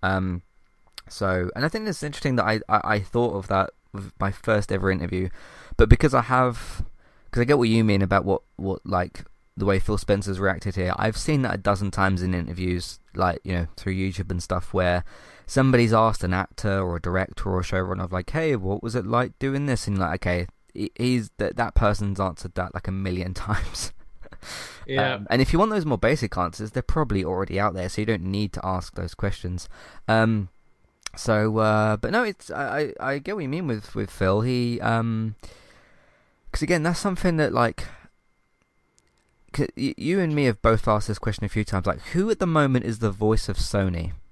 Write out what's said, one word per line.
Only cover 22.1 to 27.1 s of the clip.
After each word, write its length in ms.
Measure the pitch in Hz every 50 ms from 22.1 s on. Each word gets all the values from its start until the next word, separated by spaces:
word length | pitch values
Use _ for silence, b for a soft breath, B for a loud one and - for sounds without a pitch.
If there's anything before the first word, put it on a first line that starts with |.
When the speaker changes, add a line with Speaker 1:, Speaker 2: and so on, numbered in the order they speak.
| 98 92
Speaker 1:
answered 360 | 98 95 85 - - 92 -
that, 180 | - 90 90 -
like, 140 | 90 - -
a 40 |
million 420 | 95 95 95 95 90 90 90 90 92
<laughs> 140 | - - 104
times. 440 | 104 104 - - - - - - - - - - - - - - - - B B B B B B B B B B
Speaker 2:
Yeah. 260 | 135 135 - - -
Speaker 1:
Um, 140 | - 104 -
and 120 | - 123
if 120 | 131 - -
you 60 | 165
want 100 | 196 220
those 140 | 214 208 165
more 140 | 151 131 101
basic 360 | - 113 143 151 - 101 -
answers, 360 | 92 90 87 82 - 107 107
they're 100 | - 131
probably 420 | - _ - 165 151 120